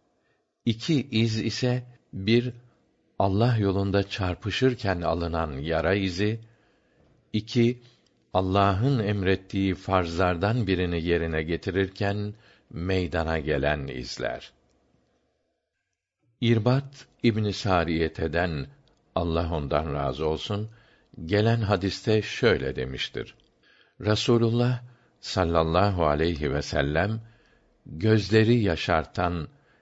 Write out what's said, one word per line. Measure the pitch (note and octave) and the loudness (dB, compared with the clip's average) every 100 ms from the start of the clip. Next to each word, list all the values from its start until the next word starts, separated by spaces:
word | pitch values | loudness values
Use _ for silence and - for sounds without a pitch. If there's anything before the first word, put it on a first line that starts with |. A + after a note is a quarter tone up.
| _ _ _ _ _ _ A#2+ | _ _ _ _ _ _ -4
İki | A2+ - D3 - | -2 0 -2 0
iz | A2 A2+ A2 | 0 0 0
ise, | A2 - B2+ B2 B2 - _ | -4 -2 -2 -2 -6 -18 _
bir, | F#2+ G2 A#2+ B2 - - _ _ _ _ - | -4 2 2 2 -6 -18 _ _ _ _ -2
Allah | G2 G2 B2 A2+ | 0 2 2 2
yolunda | G2 F#2+ G2 G2+ G2 | 2 0 0 0 0
çarpışırken | - F#2 F2 G2+ - C3 A#2+ G2 F2 | -4 -4 -4 -6 0 0 0 -2 -2
alınan | E2 E2+ E2+ E2 D#2+ | -2 -2 -2 -2 -4
yara | C2+ D#2 D#2+ D#2+ | -4 -2 0 0
izi, | G2+ F#2+ F2 G#2 A2+ - _ _ _ _ _ _ _ _ | 0 -2 -2 -2 -4 -10 _ _ _ _ _ _ _ _
iki, | G#2+ - A#2+ A#2 B2 - _ _ _ _ | -6 -2 2 2 0 -10 _ _ _ _
Allah'ın | F#2+ F#2+ G2 G2 F#2+ C3 C3 | 0 2 4 4 2 2 0
emrettiği | G#2 G2+ F#2 F#2 - G2 G2 F2 | 0 0 2 0 -2 -2 0 -2
farzlardan | - F#2+ E2+ E2+ F2+ E2+ G2+ B2 F#2+ | 0 0 0 0 0 0 0 0 0
birini | F2+ F2+ E2+ | 0 0 -2
yerine | E2+ E2+ E2 D#2+ | 0 0 0 -2
getirirken | D#2 E2 G2 F2+ F#2+ - G2+ G#2 G#2 A2 _ _ - | -2 -4 -2 -2 -2 -2 -4 -4 -6 -10 _ _ -14
meydana | E2 F#2 F#2 E2+ E2 D#2+ D#2+ | -8 -2 -2 0 -2 -2 -2
gelen | D2 C#2+ C#2+ D2+ C2+ | -2 0 0 -2 -6
izler." | C2 - - A#1+ A#1+ - _ _ _ _ _ _ _ _ _ _ _ _ _ _ _ _ _ _ _ | -10 -10 -8 -8 -8 -14 _ _ _ _ _ _ _ _ _ _ _ _ _ _ _ _ _ _ _
İrbat | A#2 A2+ A#2 C3+ C#3 - - _ | 2 4 4 0 -2 -14 -20 _
İbni | A#2 G#2+ G#2 | 2 2 -2
Sariyete'den, | F#2+ G#2 F2+ E2 D#2+ D#2+ - E2 E2 F2+ D2+ C#2 - _ _ _ F2 | -2 2 2 2 0 0 -2 -2 0 -2 -4 -8 -16 _ _ _ -4
Allah | E2+ D#2+ E2 | 0 0 0
ondan | D#2+ C#2+ D2+ D#2 | -2 -2 -2 -2
razı | C#2+ C#2 C2 D#2 | -4 -4 -2 -2
olsun, | D#2+ - G#2 A2 - _ _ _ - E2 | -2 -4 -6 -8 -14 _ _ _ -14 -2
gelen | G#2 A2+ A#2 | 2 2 2
hadiste | G2+ F#2+ F#2+ - A2+ A2 | 2 0 0 -2 0 0
şöyle | - - A#2 D2 C2+ C2 | 0 0 2 2 0 -4
demiştir: | C2 C2 - A#1 A1+ - _ _ _ _ _ - | -6 -6 -8 -8 -10 -16 _ _ _ _ _ -6
"Rasulullah | G#2 G#2+ - A#2 A#2 A#2+ B2 B2 - _ _ _ | -2 0 4 4 4 2 0 -2 -6 _ _ _
sallallahu | - F#2+ E2+ E2+ D#2+ E2+ G2+ F2+ D#2 | -6 0 2 2 4 4 2 2 2
aleyhi | D2 E2+ D#2+ D2 | 2 0 0 -2
ve | C#2+ | -2
sellem, | - D#2 C#2+ D#2 G2+ A2+ - _ _ _ _ _ - | -2 -2 0 0 -2 -4 -10 _ _ _ _ _ -16
gözleri | D#2 G#2+ A2 F2+ A2 A2 A#2+ | -2 2 2 4 4 6 4
yaşartan, | G2 D#2 - D#2+ D#2 - F2 F2 D2 _ _ _ | 2 0 0 0 0 -2 -2 -2 -8 _ _ _